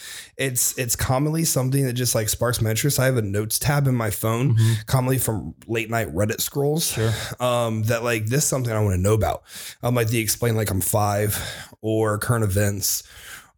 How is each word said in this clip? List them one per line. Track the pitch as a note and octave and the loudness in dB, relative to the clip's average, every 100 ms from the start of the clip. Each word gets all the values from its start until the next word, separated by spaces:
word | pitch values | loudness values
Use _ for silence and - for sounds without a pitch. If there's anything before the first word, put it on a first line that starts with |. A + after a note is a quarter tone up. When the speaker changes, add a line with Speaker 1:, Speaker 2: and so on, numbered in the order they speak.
| - - - - | -16 -16 -14 -6
Speaker 1:
it's, | C3+ B2 - - | -4 0 -2 -2
it's | B2 - | -4 -2
commonly | - C3 D3+ D#3+ D#3+ | 0 2 2 0 0
something | C#3 B2+ C#3 C3 | 0 2 2 0
that | |
just, | A#2+ A#2+ A#2 | 0 0 0
like, | A2 | 0
sparks | - A#2+ A#2 | 0 0 2
my | A2+ | 0
interest. | A2 C#3+ C#3 | 0 0 2
I | C3 | 2
have | B2 | 2
a | |
notes | G#2 G2+ A2 - | 0 -2 -2 -2
tab | A#2+ C#3+ C3+ | 0 2 2
in | B2 | 2
my | G#2+ | 0
phone, | - A2 A#2 C3+ A2 | -2 -2 0 2 4
Speaker 2:
Mm-hmm. | A2 A2 - | 4 2 0
Speaker 1:
commonly | C3 B2+ C3 | 0 2 0
from | - G#2+ - - - | 0 -4 -6 -10 -4
late | A2+ G#2+ | -4 -2
night | A#2 F2+ | -2 -2
Reddit | D#2+ G#2 - | 0 0 -2
scrolls, | - C#3+ C#3+ D#3 - | -4 -2 0 0 -2
Speaker 2:
Sure. | - A2 G#2+ - - | 0 0 0 -4 -4
Speaker 1:
um, | B2 A#2+ A#2 A2 | 0 0 0 0
that, | A2 A#2 | 0 0
like, | A#2+ A#2 A2 | 0 0 0
this | C#3 | 0
is | - | 0
something | C#3 A#2+ | 0 0
I | G#2+ | 0
wanna | G#2 F#2 | 2 2
know | G2 | 4
about. | A2 E2 - - - - - | 4 2 -2 -8 -16 -14 -4
Um, | A#2+ B2 | 0 2
like, | A2+ | 2
the | A#2+ | 0
Explain | G#2+ - A#2+ A2 | -2 0 0 0
Like | G#2 | 0
I'm | F#2+ | -2
Five | - A2 G#2 G2+ G#2 F#2+ F#2 - - - | 0 2 2 2 0 -2 -6 -12 -16 -8
or | A2 A2 A2 G#2 | -2 2 2 0
current | - A#2 | 0 2
events | G#2 F#2+ G#2 G2+ - - - - - - - | 2 2 2 0 -2 -4 -6 -18 -18 -20 -20